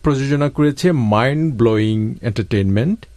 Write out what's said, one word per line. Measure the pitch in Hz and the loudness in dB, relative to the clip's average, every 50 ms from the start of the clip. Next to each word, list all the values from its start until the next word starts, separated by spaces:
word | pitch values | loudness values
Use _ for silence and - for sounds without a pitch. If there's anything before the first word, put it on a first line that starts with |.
প্রযোজনা | - 151 139 131 139 139 147 143 147 143 | -2 -2 0 0 0 -2 0 0 0 -2
করেছে | - - 147 147 139 - - 185 | 0 0 0 0 0 0 0 0
মাইন্ড | 170 139 113 107 107 107 120 135 147 156 160 160 131 | 2 2 2 2 2 2 2 0 0 0 -2 -2 0
ব্লোয়িং | 104 117 113 110 107 110 110 110 110 107 110 - - | 2 2 2 2 2 2 0 0 0 -2 -4 -6 -6
এন্টারটেইনমেন্ট | - 113 98 - 98 - 113 101 98 98 98 107 127 175 220 - - - - | -6 -6 -4 -4 -4 -2 0 0 0 2 2 0 0 0 -2 -4 -6 -12 -12